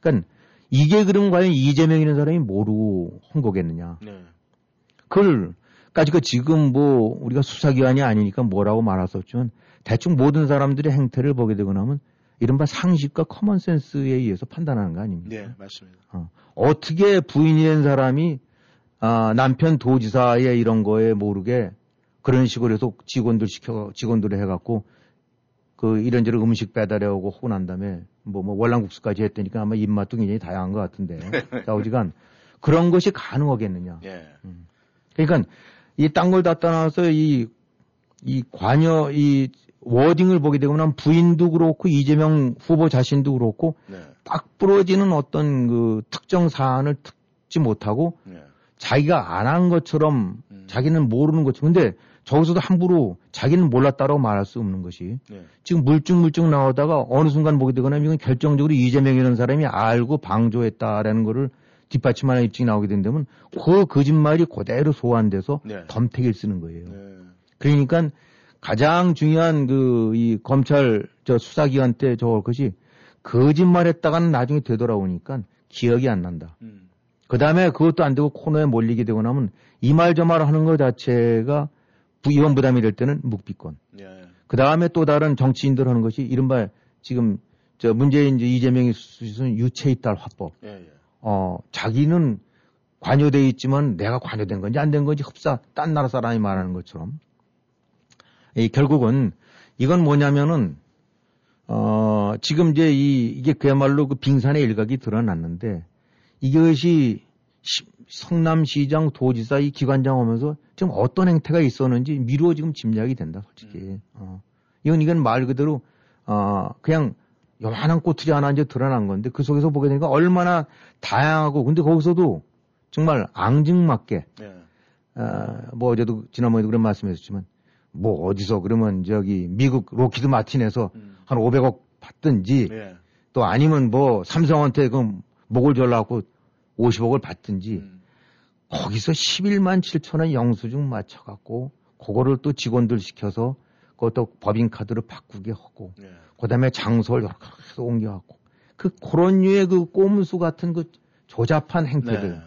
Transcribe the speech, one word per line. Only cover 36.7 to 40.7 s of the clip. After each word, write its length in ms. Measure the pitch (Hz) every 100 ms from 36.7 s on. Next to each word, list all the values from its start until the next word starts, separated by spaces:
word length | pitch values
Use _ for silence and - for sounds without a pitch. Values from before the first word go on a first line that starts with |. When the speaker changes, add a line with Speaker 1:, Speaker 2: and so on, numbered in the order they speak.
| 165 160 151 175
Speaker 1:
이, 360 | 156 156 139 113 _ _ _ _ _ _ _
이 180 | 131 131 123
관여, 600 | - 98 135 160 160 151
이 360 | 147 147 139 131 - _ _
워딩을 600 | - 120 147 165 185 185
보게 180 | 147 143
되고 160 | 139